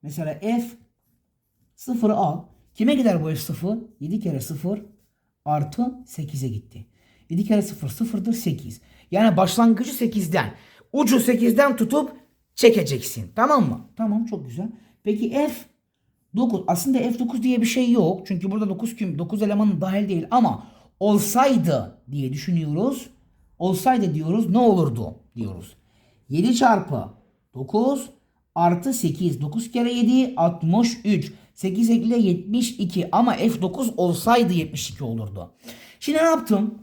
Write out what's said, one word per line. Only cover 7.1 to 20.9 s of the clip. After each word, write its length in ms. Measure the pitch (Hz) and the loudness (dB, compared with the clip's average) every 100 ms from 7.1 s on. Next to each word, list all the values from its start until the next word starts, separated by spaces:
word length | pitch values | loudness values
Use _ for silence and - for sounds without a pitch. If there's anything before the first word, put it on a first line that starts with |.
| _ _ | _ _
Yedi 140 | 170 | -4
kere 180 | 208 214 | 2 0
sıfır 260 | 185 - 139 | 0 -6 -10
sıfırdır, 440 | - 233 202 196 | -6 -4 -4 -2
sekiz. 480 | 233 - 135 113 - _ _ _ | -2 -2 -6 -8 -16 _ _ _
Yani 260 | 180 220 175 | -2 0 2
başlangıcı 560 | 185 - 233 220 254 | 0 4 4 4 -2
sekizden. 600 | - 226 220 170 170 104 - - _ _ | -4 -2 -2 -2 -2 -2 -8 -20 _ _
Ucu 280 | 277 302 262 | 0 2 4
sekizden 560 | 233 226 233 220 285 254 | 2 2 2 4 2 2
tutup 360 | 220 285 285 - _ _ _ | 0 0 -2 -8 _ _ _
çekeceksin. 800 | - 240 220 143 131 - - 101 - | 4 6 6 2 -4 -6 -10 -8 -2
Tamam 320 | 254 294 156 | 2 4 2
mı? 120 | - - - | -2 -10 -6
Tamam, 280 | 220 214 | -2 -2
çok 220 | 233 196 131 | -2 -6 -8
güzel. 260 | 120 220 - _ _ | -10 -10 -12 _ _
Peki 260 | 208 208 226 | -4 -2 0
F 220 | 269 294 - - _ _ _ _ _ _ 202 | 0 -2 -4 -16 _ _ _ _ _ _ -2
dokuz. 280 | 240 202 - | 0 0 0
Aslında 320 | 175 269 254 | -2 0 0
F 200 | 240 240 | 0 -2
dokuz 240 | 240 254 | -4 -2
diye 180 | 254 247 | 0 2
bir 60 | 226 | 2
şey 240 | 262 247 | 0 2
yok. 280 | 240 165 185 - | 4 4 0 -4
Çünkü 240 | 185 190 | -4 -2
burada 180 | 208 208 | -2 -2
dokuz 280 | 185 226 - | -4 -6 -6
küm-, 220 | 202 147 | -6 -4
dokuz 240 | 170 208 | -6 -2
elemanı 380 | 208 202 214 175 | 0 2 2 2
dahil 280 | 190 196 196 | 0 -2 0
değil 180 | 175 160 | -2 0
ama 360 | 247 208 110 - - _ | 2 2 0 -10 -20 _